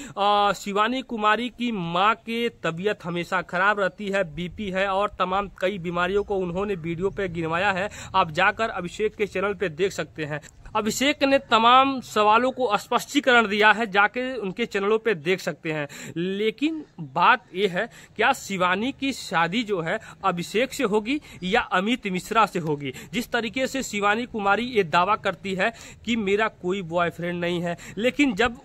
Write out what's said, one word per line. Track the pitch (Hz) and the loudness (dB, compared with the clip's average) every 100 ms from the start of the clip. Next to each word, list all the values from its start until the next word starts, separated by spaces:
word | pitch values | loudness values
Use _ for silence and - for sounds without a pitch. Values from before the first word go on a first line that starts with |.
| 277 - | -12 -2
अ, | 202 415 202 | 2 4 4
शिवानी | - 202 196 214 262 | 0 -2 0 0 0
कुमारी | 254 233 214 214 247 | -6 -2 2 2 0
की | - 240 | -4 -4
माँ | 214 170 175 202 226 | -2 -2 2 2 2
की | - 226 233 | -2 -4 -4
तबीयत | - 165 165 202 208 175 | -4 -4 -2 -2 -4 -4
हमेशा | 175 165 185 | -6 -2 -4
खराब | 170 180 196 208 | -2 0 2 2
रहती | 185 185 202 | 0 -4 -4
है, | 196 175 143 | -2 -2 -4
बीपी | 180 185 208 | -8 -8 -6
है | 185 196 | -2 0
और | 190 202 - | 0 -2 -2
तमाम | 185 190 196 - | -2 0 -4 -2
कई | 185 208 | -4 -2
बीमारियों | 175 175 180 202 | -4 0 0 0
को | 202 196 | 0 -2
उन्होंने | 180 175 208 190 | -2 -2 -4 -4
वीडियो | 165 165 196 | -6 -4 -4
पे | 190 190 | -4 -4
गिनवाया | 165 160 165 202 | -4 -2 0 0
है। | 185 202 - - 190 | 0 -2 -8 -2 0
आप | 175 | 2
जाकर | 151 190 208 226 | 4 2 2 -2
अभिषेक | 190 175 - 214 - | -4 -8 -4 -4 -2
के | 196 | -4
चैनल | 185 196 | -2 -2
पे | 196 190 | -2 -4
देख | 151 190 | -2 -2
सकते | - 156 - 147 | -2 -8 -8 -6
हैं। | 147 - - - 214 | -6 -10 -18 -6 -2
अभिषेक | 214 - 269 294 | -2 0 0 2
ने | 269 277 | 4 4
तमाम | 269 226 226 262 269 262 | 4 4 8 8 6 2
सवालों | - 214 208 220 254 | -2 2 6 6 4
को | 247 247 202 | 0 0 0
स्पष्टीकरण | - 240 - 285 269 240 220 | 0 -2 0 0 4 4 4
दिया | 208 214 | 4 4
है, | 208 233 | 2 0
जाके | 190 208 247 254 262 | 2 2 0 -6 -6
उनके | 196 180 233 | -6 -4 -4
चैनलों | 202 196 220 | -2 0 0
पे | 226 | 0
देख | 185 147 185 | -2 -2 -2
सकते | - 156 165 | -4 -8 -6
हैं। | 151 143 - 127 147 | -6 -6 -10 -10 -6
लेकिन | 180 196 220 214 302 320 - - | -4 -2 -2 0 -2 -2 -8 -14
बात | 147 139 185 254 - 175 | -8 2 4 4 0 -2
यह | 202 | -2
है, | 175 233 - - - | -2 -6 -8 -14 0
क्या | 233 | 0
शिवानी | 262 - 190 175 185 247 | 0 -4 0 0 2 -2
की | - 269 | -4 -4
शादी | - - 170 170 214 | -6 -4 0 0 0
जो | 208 190 | -2 -2
है | 160 220 - - | -2 -4 -6 -4
अभिषेक | 190 175 170 208 262 | -2 -2 -2 -2 -2
से | - | 0
होगी | 233 208 214 294 - - | 0 0 0 -4 -6 -10
या | 180 226 | 0 0
अमित | - 185 202 247 202 | 2 0 0 0 -2
मिश्रा | 180 - 220 202 | -4 0 4 4
से | 185 | 2
होगी? | 160 147 139 - - | -2 -4 -4 -10 -8
जिस | 196 226 | -6 -4
तरीके | 240 226 262 262 | -4 -2 -2 -2
से | 269 | -2
शिवानी | - 208 202 214 247 | -4 0 2 2 -2
कुमारी | 220 196 202 240 | -2 2 2 2
ये | 233 | 0
दावा | 170 175 180 214 | 2 2 4 2
करती | 202 180 190 | -2 -6 -6
है | 185 208 - - - - | -2 -2 -2 -12 -12 -4
कि | 233 | -2
मेरा | 196 202 220 | 2 2 2
कोई | - 180 202 | -2 -4 -4
बॉयफ्रेंड | 165 175 170 165 175 175 | -2 0 0 -2 -6 -4
नहीं | 175 175 | -2 -2
है, | 175 170 - - | -4 -6 -8 -2
लेकिन | 240 254 285 190 | 0 2 2 2
जब | 240 240 | 0 -2